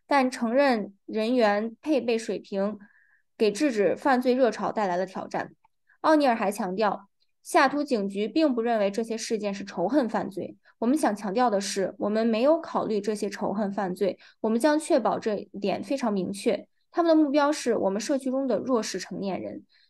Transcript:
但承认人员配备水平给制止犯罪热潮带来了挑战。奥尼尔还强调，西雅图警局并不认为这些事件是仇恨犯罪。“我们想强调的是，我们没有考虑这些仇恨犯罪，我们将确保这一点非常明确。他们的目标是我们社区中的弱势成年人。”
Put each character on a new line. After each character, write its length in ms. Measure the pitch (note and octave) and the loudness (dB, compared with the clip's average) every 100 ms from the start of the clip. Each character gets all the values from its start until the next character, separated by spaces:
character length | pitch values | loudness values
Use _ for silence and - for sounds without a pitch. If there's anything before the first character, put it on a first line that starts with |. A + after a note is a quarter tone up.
| - | 0
但 220 | C#4+ B3+ | 2 2
承 240 | B3+ A#3 | 0 0
认 420 | B3+ C#4+ A#3 G3 - | 2 4 2 -2 -12
人 320 | - G#3+ A3 B3+ | -8 -4 0 4
员 400 | G#3+ G#3 A3+ A3+ | 4 2 -2 -6
配 200 | D4 C#4 | -2 0
备 180 | A#3 A3+ | 0 -2
水 220 | A3+ F#3 | -2 -6
平 380 | - G3 G3+ G#3 - _ _ _ _ - | -4 -4 -2 -4 -14 _ _ _ _ 0
给 160 | G#3+ | 0
制 180 | G#3 D4 | 2 0
止 240 | A3 F3+ | 2 0
犯 260 | - D4 B3+ | 2 2 2
罪 140 | B3+ | 2
热 160 | B3+ A#3+ | 2 2
潮 220 | G#3+ G3+ | 0 -4
带 160 | - G3 | -2 -2
来 80 | F3 | -2
了 100 | F#3 | -4
挑 220 | - - | -8 -8
战。 240 | D#3+ - - _ _ _ _ | -8 -8 -12 _ _ _ _
奥 160 | D4+ D#4 | 2 4
尼 100 | C#4 | 4
尔 80 | |
还 160 | A3+ G3+ | 2 0
强 240 | G#3 F#3+ | -2 -4
调， 340 | F#3+ A3 - - _ _ _ | 0 0 0 -8 _ _ _
西 140 | - E4+ | 0 4
雅 120 | C4+ | 4
图 160 | C#4+ | 2
警 240 | D4 A3+ G3 | -2 -2 -2
局 180 | G3 G#3 | -4 -2
并 260 | D#4+ D#4 | 2 2
不 100 | A#3+ | 2
认 180 | A#3 A3+ | 0 2
为 100 | G3 | 0
这 140 | G3 | -2
些 120 | A3+ A3 | -4 -6
事 220 | - A3 | -4 -4
件 160 | G3+ | -4
是 100 | G3 | -6
仇 220 | G3+ - F3+ | -8 -4 0
恨 220 | D4 A3+ | 2 2
犯 200 | G3+ - | -2 -4
罪。 280 | - - - _ - | -8 -10 -12 _ -4
“我 60 | A#3 | 0
们 120 | D4+ | 2
想 160 | C4+ | 2
强 180 | G#3 G#3 | 0 -2
调 160 | G#3 B3 | 0 2
的 120 | G3 | 2
是， 340 | G3+ G3 F#3+ - | -2 -2 -4 -2
我 100 | G#3 | -2
们 180 | G#3+ A#3 | 0 2
没 160 | A3 | 2
有 180 | C4+ E4 | 4 2
考 260 | - - - | 0 -4 -2
虑 140 | G#3+ | -2
这 140 | G3+ | -2
些 160 | G#3 G3+ | -4 -4
仇 220 | - G3+ | -4 -4
恨 180 | G3+ G3+ | -2 -4
犯 240 | G3 F#3+ | -2 -4
罪， 240 | F3+ G3+ - - _ | -2 -2 -4 -12 _
我 80 | A3 | -2
们 100 | A3+ | 2
将 180 | D4+ D4+ | 2 2
确 220 | D#4 D4+ | 2 2
保 220 | G#3+ F3+ | 2 -2
这 160 | A3 G3+ | -2 -4
一 220 | - G3+ | -6 -6
点 200 | G3+ - | -4 -4
非 120 | - C4+ | -4 -4
常 160 | A#3 | -2
明 200 | G3+ F3 | -2 -4
确。 340 | G3 A#3 - - _ _ | -4 -2 -4 -6 _ _
他 120 | - | 0
们 140 | E4+ D#4+ | 4 4
的 60 | |
目 80 | D4 | 4
标 220 | D4 C#4+ | 4 2
是 240 | D4+ B3 G#3 | 0 0 0
我 140 | F#3+ | 0
们 100 | G3 | -2
社 180 | A3+ C#4 | -2 -2
区 120 | C4 | -2
中 180 | C4 C4+ | -2 0
的 100 | F#3+ | -2
弱 240 | A3+ A#3+ | 0 -2
势 160 | G#3 F#3 | -2 -6
成 220 | - F3 | -8 -8
年 200 | G3 F#3 | -6 -6
人。” 220 | G2+ - - _ _ | -8 -12 -18 _ _